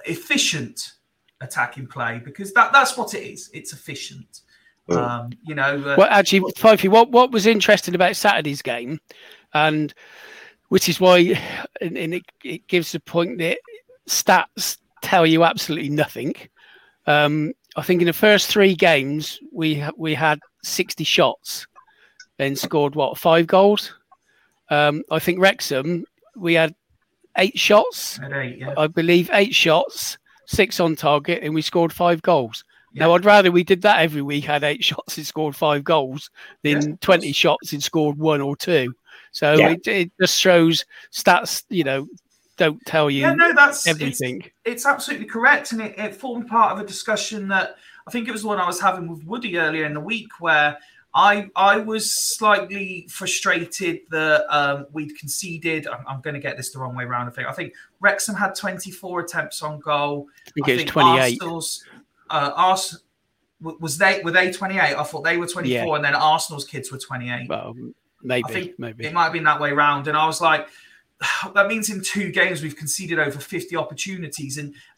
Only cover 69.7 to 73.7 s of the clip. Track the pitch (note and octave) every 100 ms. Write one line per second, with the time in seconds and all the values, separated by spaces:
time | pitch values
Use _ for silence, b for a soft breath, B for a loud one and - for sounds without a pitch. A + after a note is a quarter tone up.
69.7 | C#3+ D3 D3 C#3 D3+ D#3 D#3 E3+ D3+ b
70.7 | b b b _ _ - - G3+ G3+ G3+
71.7 | A3 G#3+ G3 - G3+ F#3 E3+ F3+ E3 D3+
72.7 | - D3+ - F3+ E3 D3 C#3 - F3 -